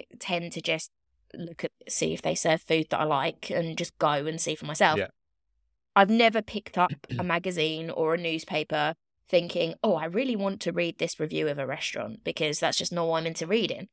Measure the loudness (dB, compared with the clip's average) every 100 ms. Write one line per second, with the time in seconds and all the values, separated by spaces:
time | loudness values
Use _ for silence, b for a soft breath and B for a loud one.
0 | -18 -12 -4 -4 -4 -8 -4 -4 -4 _
1 | _ _ _ -12 -12 -8 -8 _ -6 -2
2 | -2 -2 -2 0 2 2 2 0 2 0
3 | 2 2 0 -4 -4 -2 -2 -4 -6 0
4 | 2 2 -2 -2 -2 -2 -4 2 4 4
5 | 0 _ _ _ _ _ _ _ _ 4
6 | 6 8 6 4 -2 -8 -6 0 0 0
7 | -6 -4 0 0 0 0 0 0 -6 -2
8 | 0 0 0 -4 -2 -2 0 0 0 -2
9 | _ _ 2 2 2 0 -2 0 0 2
10 | 0 0 0 0 -2 -2 -4 0 -2 -2
11 | -4 -2 -4 -2 -2 -2 -4 -4 -6 -6
12 | -8 -6 -6 -2 -2 0 0 0 -2 -2
13 | 0 0 -2 -4 0 0 0 -4 -10